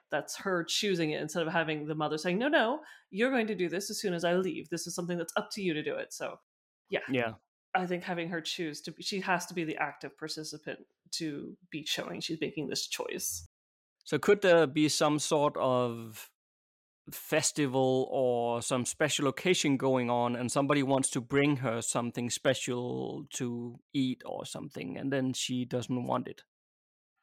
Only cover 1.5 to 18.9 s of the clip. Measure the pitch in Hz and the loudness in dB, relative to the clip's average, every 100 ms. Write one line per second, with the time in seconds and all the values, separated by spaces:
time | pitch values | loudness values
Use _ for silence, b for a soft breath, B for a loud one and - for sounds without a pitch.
1.5 | 170 156 151 151 156 151 160 185 190 277 | 0 0 -2 -4 -2 -2 0 0 0 4
2.5 | 311 226 311 B B B 190 254 254 220 | 4 4 0 B B B 0 2 2 0
3.5 | 196 170 175 - 208 196 170 175 180 190 | 0 0 -2 -4 -4 -2 0 2 4 2
4.5 | - - 170 175 185 175 175 170 214 214 | -4 -6 -6 -4 -6 -2 -2 -2 -4 -4
5.5 | 208 185 151 151 127 - - 127 - _ | -4 -2 -2 -2 -6 -8 -8 -10 -10 _
6.5 | _ _ _ _ 190 - 127 113 - _ | _ _ _ _ -4 0 0 0 -4 _
7.5 | _ _ 185 180 175 180 170 165 170 - | _ _ -2 0 -2 -2 -4 -4 -4 -6
8.5 | - 160 147 180 - - 196 190 175 - | -6 -6 -6 -12 -10 -6 -4 0 0 -2
9.5 | 180 156 - 147 - 139 - 156 156 156 | -4 -4 -4 -6 -6 -14 -10 -10 -8 -10
10.5 | 151 151 - - _ _ - 156 143 - | -10 -10 -10 -14 _ _ -6 -4 -6 -10
11.5 | - 180 151 156 - - 165 - 160 151 | -14 _ -10 -4 -4 -4 -8 -6 -4 -4
12.5 | 156 - - - - - 185 - - - | -4 -4 -4 -4 -6 -6 -6 -6 -6 -12
13.5 | _ _ _ _ _ - 151 - 202 185 | _ _ _ _ _ -4 2 4 6 8
14.5 | 170 143 151 151 - 151 147 - 156 147 | 8 6 4 2 4 4 2 2 4 4
15.5 | 80 131 123 120 117 113 110 - _ _ | 2 2 4 2 -2 -10 -14 -18 _ _
16.5 | _ _ _ _ _ - - - 151 - | _ _ _ _ _ -16 -14 -2 0 2
17.5 | 156 139 131 131 131 - 139 127 120 120 | 2 2 4 4 4 2 2 2 2 2
18.5 | 117 - 127 117 | 0 0 0 -2